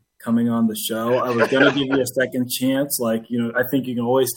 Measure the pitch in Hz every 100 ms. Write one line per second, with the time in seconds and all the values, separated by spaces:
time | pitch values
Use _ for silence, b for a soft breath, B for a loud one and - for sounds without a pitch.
0 | _ _ - 117 117 117 113 107 - 113
1 | 117 123 123 117 - 135 135 139 131 135
2 | 123 131 127 131 123 - 131 135 143 -
3 | 117 113 113 120 117 120 127 139 127 120
4 | 120 131 127